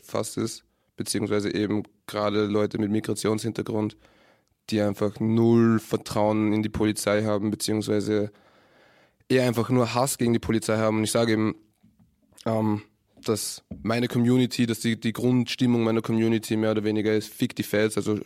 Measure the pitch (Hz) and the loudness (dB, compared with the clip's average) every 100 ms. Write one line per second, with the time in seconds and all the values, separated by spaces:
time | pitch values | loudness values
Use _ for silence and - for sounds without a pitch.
0 | - 107 107 - 110 - - _ _ - | -6 -6 -6 -4 -6 -6 -18 _ _ -12
1 | 110 104 101 104 101 95 104 107 - _ | -6 -4 -2 -2 -2 -2 0 -2 -4 _
2 | - 107 104 104 104 107 104 - 104 107 | -10 -4 0 0 0 0 0 -2 0 0
3 | 107 107 104 107 113 104 110 110 107 - | -2 -2 -2 -2 -2 -6 -4 -2 -4 -6
4 | _ _ _ _ _ _ - 107 104 98 | _ _ _ _ _ _ -4 0 0 0
5 | 104 - 110 113 117 117 113 110 - 113 | -4 -2 0 4 6 6 6 4 0 -6
6 | - 110 104 107 107 107 107 - 107 104 | -2 0 2 2 2 0 -2 0 0 0
7 | - 104 110 104 107 104 - 107 107 107 | 0 0 0 0 -2 -2 -2 -2 0 -2
8 | 101 107 104 - _ _ _ _ _ _ | 0 0 -2 -6 _ _ _ _ _ _
9 | _ _ _ 127 123 117 110 127 113 120 | _ _ _ 2 2 0 2 2 2 0
10 | 135 - 117 117 - 113 - 110 110 110 | -2 0 0 0 0 -2 0 0 2 0
11 | 107 117 117 110 107 - _ _ _ _ | 0 2 2 2 0 -2 _ _ _ _
12 | - _ _ - 117 110 107 104 - _ | -20 _ _ -10 -4 0 0 -2 -6 _
13 | _ - - 107 - - - - 101 117 | _ -12 -4 -4 -4 -10 -14 -10 -4 -2
14 | 120 123 120 127 123 - 117 113 117 113 | 0 0 2 4 2 0 -2 0 -2 -2
15 | 117 107 120 127 117 - 123 120 113 113 | -4 -2 0 0 0 0 2 2 2 0
16 | 110 113 113 113 - 110 110 107 107 107 | 0 0 2 0 0 0 0 0 0 0
17 | 104 107 - - 123 - - 104 110 104 | 2 0 -2 -4 -4 -4 -2 0 2 0
18 | 101 104 | -2 -4